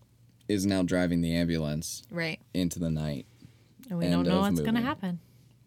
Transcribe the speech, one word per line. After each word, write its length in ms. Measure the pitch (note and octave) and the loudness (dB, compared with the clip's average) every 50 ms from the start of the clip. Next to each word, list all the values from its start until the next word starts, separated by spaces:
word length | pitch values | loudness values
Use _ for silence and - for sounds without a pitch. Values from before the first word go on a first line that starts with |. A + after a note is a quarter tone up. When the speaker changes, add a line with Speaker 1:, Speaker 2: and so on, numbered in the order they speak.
| - _ _ _ - - _ _ - | -20 _ _ _ -20 -20 _ _ -4
Speaker 1:
is 180 | - G#2 G2 F#2 | -2 0 0 2
now 160 | G2+ G2 F#2 | 2 2 2
driving 400 | F2+ E2+ F#2 F2+ F2+ E2+ F2 E2+ | 2 2 2 2 2 2 2 2
the 140 | E2+ E2 E2 | 2 2 2
ambulance 680 | E2+ F2 E2 E2 D#2+ D#2 D2 D2+ D#2 - - - - - - | 2 2 2 2 0 0 0 -2 -4 -4 -6 -10 -12 -14 -10
Speaker 2:
Right. 300 | - E3+ E3 D#3+ D#3 - - _ - | -6 -6 -4 -4 -6 -8 -12 _ -2
Speaker 1:
into 240 | F#2 F2+ E2+ - E2+ | 0 0 0 0 -2
the 100 | E2+ E2 | -2 -2
night. 380 | D#2 D2+ D#2 D2+ C#2+ C2 - - - - - - - _ - _ - - - | -2 -2 -2 -4 -4 -6 -10 -14 -20 -20 -20 -20 -20 _ -20 _ -20 -20 -12
Speaker 2:
And 120 | B3 F#3 E3+ | -8 -4 -2
we 60 | E3+ | 0
Speaker 1:
End 80 | F3+ F3 | 2 2
Speaker 2:
don't 80 | - F3 | 2 2
know 100 | F3 F#3 | 2 2
Speaker 1:
of 40 | F#3 G3 | 2 2
Speaker 2:
what's 140 | G3+ F#3 E3 | 2 2 2
gonna 120 | - - A3+ A#3+ | 2 2 0 0
Speaker 1:
movie. 60 | A3+ | 0
Speaker 2:
happen. 340 | - G#3 - G3+ F3+ F3+ E3 - - - - - - - _ - | -2 -4 -4 -4 -6 -6 -6 -10 -18 -20 -20 -20 -20 -20 _ -20